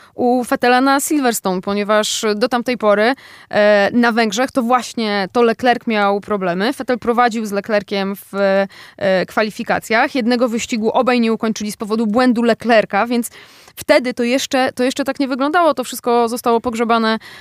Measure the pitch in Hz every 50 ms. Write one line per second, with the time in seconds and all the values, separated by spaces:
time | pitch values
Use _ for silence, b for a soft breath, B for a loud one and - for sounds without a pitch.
0 | B B B - 247 240 247 254 240 - 269 269 - 240 247 254 262 277 269 285
1 | - - 320 294 269 247 226 - - 196 185 185 180 202 202 208 208 196 214 214
2 | 214 - - - - 220 208 208 214 254 - 240 233 - 247 214 - 214 202 202
3 | 214 233 277 B B B B B B B - 208 208 208 208 202 202 - - 240
4 | 240 240 220 233 233 220 185 214 262 269 - 269 233 233 254 247 226 - - -
5 | 226 214 208 202 190 180 - 247 240 226 226 - - 254 240 240 - 247 220 208
6 | 202 196 196 202 190 - 214 202 190 180 170 180 196 240 285 - 247 - 254 226
7 | - 226 233 220 240 247 208 233 214 208 202 202 196 - 220 208 196 - 208 196
8 | 196 196 202 - - - - 196 202 196 190 196 196 190 B B B B B -
9 | 202 190 190 185 175 - - 247 220 220 - - 220 - 190 175 - - 220 226
10 | 269 294 - 277 226 233 247 240 247 247 220 233 - - 247 226 208 220 - 226
11 | 262 247 247 247 233 226 226 220 - 220 214 - 208 208 196 - 226 196 220 226
12 | 233 214 202 247 254 254 240 226 233 233 220 - - 220 240 214 196 - - 196
13 | 220 233 247 233 233 - B B B B B B B B B - - - 302 302
14 | 240 254 240 - 240 240 247 269 - - - 262 262 247 - - 247 262 - -
15 | 269 277 262 - 285 247 277 240 269 294 311 359 339 311 277 - 240 - - 233
16 | - 247 240 240 240 226 233 240 - 254 233 226 - 240 220 220 240 214 233 226
17 | 226 220 220 220 B B B B